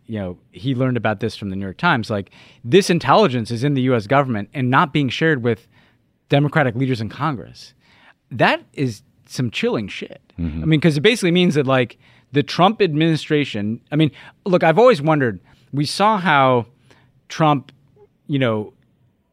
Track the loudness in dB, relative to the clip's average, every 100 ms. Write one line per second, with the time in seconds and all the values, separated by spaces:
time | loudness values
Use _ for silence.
0 | -12 -8 -8 -10 _ -10 -6 -2 -2 -2
1 | -2 -2 -6 -6 -8 -8 -10 -4 0 0
2 | -2 -6 -8 _ -20 _ 2 2 4 0
3 | 4 4 4 0 -4 -4 -2 0 0 0
4 | 2 0 0 -4 -6 -6 0 2 2 0
5 | -2 -2 0 0 -2 -4 _ _ _ _
6 | _ _ 0 0 2 0 0 0 -2 -4
7 | -6 -6 -6 -6 -12 -20 -20 _ _ _
8 | _ _ -12 0 0 0 -6 -6 -6 -6
9 | _ _ _ -6 -6 -2 -4 -4 -6 -10
10 | -16 -18 _ -8 -6 -4 0 2 2 2
11 | 2 2 0 2 2 2 0 0 0 -6
12 | _ _ _ -2 -2 2 2 2 0 0
13 | 0 0 -2 -2 -2 -4 -6 -6 -4 0
14 | 0 -2 -20 _ -2 2 4 6 6 4
15 | 2 0 0 -4 _ _ _ -6 -4 0
16 | 0 2 2 4 4 2 -2 _ _ _
17 | _ _ -12 -2 0 0 -4 -20 _ _
18 | _ _ -6 -2 0 -2 -6 _ _ _
19 | _ _ _